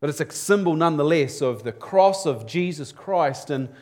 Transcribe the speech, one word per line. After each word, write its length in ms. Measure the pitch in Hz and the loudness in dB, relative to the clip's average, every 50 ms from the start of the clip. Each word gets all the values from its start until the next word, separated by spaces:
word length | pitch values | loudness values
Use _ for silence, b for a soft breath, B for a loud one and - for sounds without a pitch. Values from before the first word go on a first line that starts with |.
But 80 | - 147 | -6 -6
it's 140 | 139 - 156 | -4 -4 -6
a 80 | - | -8
symbol 440 | - - - - 202 208 190 175 156 | -8 -6 0 2 2 2 2 2 2
nonetheless 680 | 156 165 170 160 147 147 151 170 160 139 127 - - 139 | 2 2 2 2 2 2 2 4 2 2 0 -2 -2 -2
of 200 | 127 120 107 110 | -2 -2 -4 -6
the 100 | 120 107 | -10 -10
cross 520 | - - - 190 190 190 196 190 190 - | -10 -10 0 4 6 6 6 4 2 0
of 220 | 156 135 113 110 | -2 -2 -2 -4
Jesus 440 | 110 - 175 180 180 170 151 139 - | -6 -4 -2 -2 -2 -4 -8 -10 -14
Christ, 600 | - - - 196 196 175 160 139 135 - - - | -14 -14 -8 -4 0 0 0 0 -2 -4 -6 -6
and 180 | 147 135 135 123 B B | -4 -4 -4 -6 B B